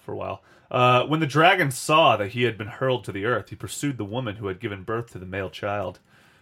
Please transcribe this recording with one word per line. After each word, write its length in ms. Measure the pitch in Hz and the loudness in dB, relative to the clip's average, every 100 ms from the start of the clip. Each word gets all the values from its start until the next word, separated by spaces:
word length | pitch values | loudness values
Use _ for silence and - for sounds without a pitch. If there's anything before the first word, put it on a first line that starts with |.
for 80 | - | -12
a 40 | 104 | -8
while. 260 | 95 95 _ _ - | -8 -10 _ _ -2
Uh, 340 | 123 123 123 127 | 4 6 6 2
when 120 | 160 | 0
the 80 | 143 | 0
dragon 460 | 143 170 190 143 | 6 6 6 2
saw 440 | - - 156 147 107 | -2 2 6 6 4
that 120 | 101 | 0
he 160 | 120 | 0
had 120 | 117 104 | 0 -2
been 120 | 107 | -8
hurled 340 | - 131 120 | -4 -2 -2
to 80 | - | -4
the 120 | 98 | -4
earth, 240 | 110 110 - | -2 -2 -6
he 80 | 104 | -14
pursued 420 | 110 - 143 120 | -12 -6 -6 -4
the 60 | |
woman 320 | 101 120 117 104 | -6 -6 -6 -6
who 100 | 98 | -8
had 140 | 90 | -6
given 240 | 110 98 | -8 -8
birth 260 | 92 113 117 | -6 -6 -6
to 60 | 90 | -12
the 80 | 92 | -8
male 240 | 95 92 | -6 -6
child. 480 | - 101 101 92 - _ _ _ _ | -6 -4 -4 -6 -10 _ _ _ _